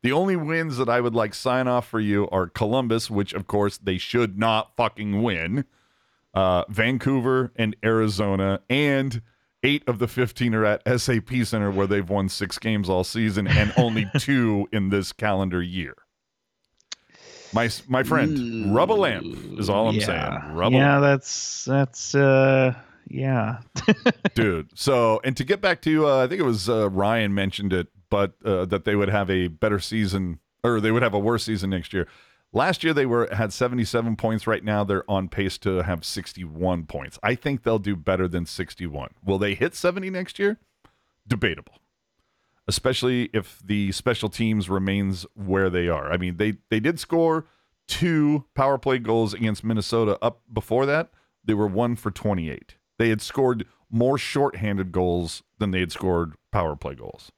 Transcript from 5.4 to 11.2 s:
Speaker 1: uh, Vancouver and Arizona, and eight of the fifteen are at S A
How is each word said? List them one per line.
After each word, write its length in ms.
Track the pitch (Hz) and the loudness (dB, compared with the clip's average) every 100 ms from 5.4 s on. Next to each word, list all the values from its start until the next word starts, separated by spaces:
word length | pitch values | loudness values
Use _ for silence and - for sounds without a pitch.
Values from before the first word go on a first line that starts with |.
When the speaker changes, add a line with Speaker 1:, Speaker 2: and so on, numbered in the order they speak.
| 82 127 139 _ _ _ _ _ _ | -2 -4 -6 _ _ _ _ _ _
Speaker 1:
uh, 300 | 95 92 90 - | 0 4 2 0
Vancouver 840 | 104 113 127 131 135 123 131 123 | 0 0 0 0 0 2 0 0
and 220 | - 110 - | -2 -2 0
Arizona, 760 | 110 113 110 95 104 98 98 98 _ | 0 2 2 0 0 2 0 -2 _
and 540 | 131 147 139 135 120 - _ _ _ | 0 2 2 -2 -6 -12 _ _ _
eight 200 | 135 147 - | 0 0 -2
of 140 | 117 | -2
the 80 | 117 | -2
fifteen 480 | - 123 - 123 110 | 0 -2 0 0 2
are 80 | |
at 180 | 107 104 | 2 2
S 240 | - 123 - | 0 0 0
A 120 | 117 | -2